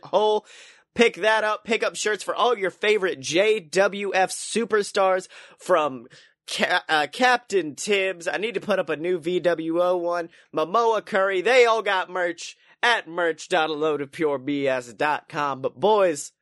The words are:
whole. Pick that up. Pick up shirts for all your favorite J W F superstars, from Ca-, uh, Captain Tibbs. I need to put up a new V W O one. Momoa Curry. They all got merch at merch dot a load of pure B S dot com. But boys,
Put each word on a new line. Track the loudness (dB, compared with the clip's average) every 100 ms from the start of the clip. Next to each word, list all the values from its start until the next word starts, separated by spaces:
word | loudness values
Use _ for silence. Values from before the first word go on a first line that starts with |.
whole. | -2 0 2 0 -4 -18 -20 -20 _
Pick | 2 2 2
that | 2 2
up. | 0 -4
Pick | -4 -2
up | -2 -2
shirts | -2 -2
for | -4
all | 0 2 2
your | -2
favorite | 0 0 2 0 -4
J | -2 2 2 0
W | 0 0 0 0 -2
F | 0 0
superstars, | -2 -4 -4 0 0 0 2 2 2 -2 -16 -20 -10
from | 0 2 2 -4 -14 -20 -20 _ -10
Ca-, | -2 0 0 0
uh, | 0 0
Captain | 2 2 2 0 -2 -2
Tibbs. | -6 -2 0 0 -4 -6
I | -4
need | -4
to | -4
put | -2 -2
up | -2
a | -4
new | -2 -2
V | -2 0
W | 0 0 -2 0
O | 2 0
one. | -2 -4 -6 -14 _
Momoa | -4 0 2 2 0
Curry. | -2 0 0 0
They | 4 6 6
all | 4
got | 0 -2 -2
merch | -2 -4 -4 -14 -18 _ _
at | 0 0 -2
merch | -2 -2 -2 -2
dot | 0 0
a |
load | 0 -2 -2
of | -6
pure | -4 -2 -2
B | -4 -2 0
S | -2 -4
dot | -2 -2 -2 -6
com. | -4 -4 -4
But | -6 -2
boys, | 2 4 2 0 -8 _